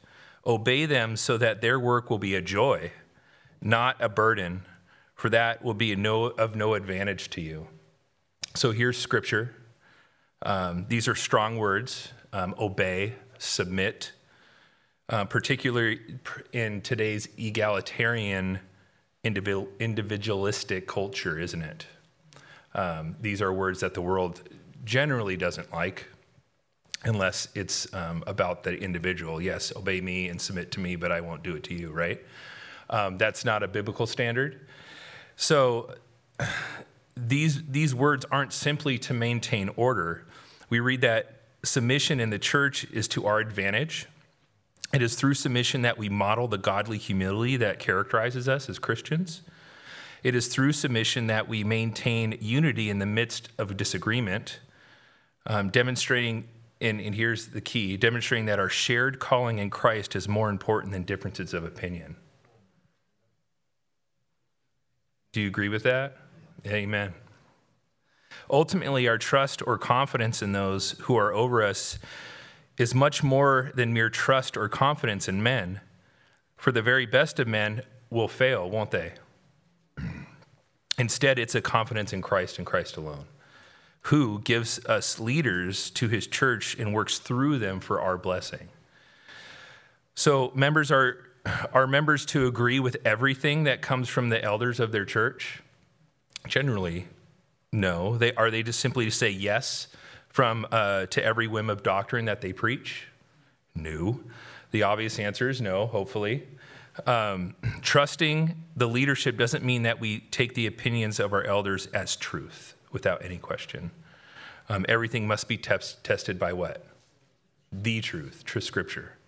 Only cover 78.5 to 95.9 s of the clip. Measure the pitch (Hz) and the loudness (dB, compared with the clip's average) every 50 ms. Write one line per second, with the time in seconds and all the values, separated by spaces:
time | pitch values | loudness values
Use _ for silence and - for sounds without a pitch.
78.5 | 131 104 90 90 101 110 107 104 - 95 82 85 - - - _ _ _ _ _ | 2 0 -2 -2 -2 -2 -2 0 -2 -4 -4 -4 -10 -16 -20 _ _ _ _ _
79.5 | _ _ _ _ _ _ _ _ _ - - - - - - - - - - _ | _ _ _ _ _ _ _ _ _ -10 -8 -8 -8 -10 -14 -16 -20 -20 -20 _
80.5 | _ _ _ _ _ _ _ _ - - 123 113 - - 143 139 135 123 117 110 | _ _ _ _ _ _ _ _ -2 -2 0 0 2 2 4 4 4 2 0 0
81.5 | - 123 - - - 117 110 - 110 110 104 - - 95 87 - - 95 92 90 | 0 -2 -2 2 2 0 0 2 -2 -4 -4 -2 -4 -6 -2 0 0 0 0 0
82.5 | - - 87 - - 92 82 - - - 78 76 73 71 71 - - - - - | -6 -10 -6 -2 -2 -2 -2 -4 -8 -10 -10 -10 -10 -10 -14 -18 -20 -20 -20 -20
83.5 | - - - - - - _ _ _ _ _ - 143 151 139 113 104 104 110 - | -20 -20 -20 -20 -20 -20 _ _ _ _ _ 2 4 4 4 2 0 -4 0 2
84.5 | 117 117 117 113 - - - - 110 104 - - - - 113 113 131 156 160 120 | 2 2 2 0 -4 -4 0 2 2 2 2 -2 -4 -4 -2 -2 0 2 2 2
85.5 | 92 90 90 92 98 - - - - - 123 110 117 104 92 - - - - 131 | 2 0 0 -2 -2 -4 -4 -4 -2 0 0 2 2 0 -2 -4 0 2 2 2
86.5 | 120 104 - - - - 117 107 104 107 101 - - - - - 127 123 135 147 | 2 0 -2 -6 -6 -4 -2 0 0 0 0 0 -2 -6 -4 -2 0 2 2 2
87.5 | 151 131 107 95 95 92 87 - 104 95 - 95 92 90 - 92 90 92 87 - | 2 2 0 -2 -2 -4 -2 -2 -2 0 0 0 -2 -2 0 -2 -2 -2 -4 -8
88.5 | - - - - - - _ _ _ - - - - _ - - - - - - | -10 -12 -14 -18 -20 -20 _ _ _ -20 -20 -20 -20 _ -20 -20 -20 -20 -20 -20
89.5 | - - - - - - - - _ _ _ _ _ - - 156 143 135 127 127 | -20 -20 -20 -20 -20 -20 -20 -20 _ _ _ _ _ 2 4 6 6 6 4 2
90.5 | 123 131 135 143 151 156 147 135 151 135 131 127 123 - - - _ _ _ - | 2 2 4 6 6 4 4 6 6 6 6 4 2 -2 -12 -20 _ _ _ -6
91.5 | - - - - - 127 131 131 135 143 151 151 151 139 - - - 147 131 127 | -4 -4 -4 4 6 6 6 6 4 4 4 4 2 2 2 0 2 4 4 4
92.5 | 117 107 120 120 123 135 131 127 120 - - 113 110 110 127 135 131 131 - 151 | 4 4 2 4 4 4 2 0 -2 0 2 2 2 4 4 2 2 2 2 2
93.5 | 147 156 156 143 127 - - - 135 127 127 120 - - 123 120 113 113 - 107 | 2 4 4 2 2 0 0 0 0 0 0 0 0 0 2 2 2 2 2 0
94.5 | 104 107 120 123 117 110 117 110 110 107 98 95 - 113 110 127 - - - - | 0 2 0 0 2 0 0 2 2 0 -2 0 2 2 2 2 0 -4 -10 -10
95.5 | - - - _ _ _ _ _ | -10 -12 -16 _ _ _ _ _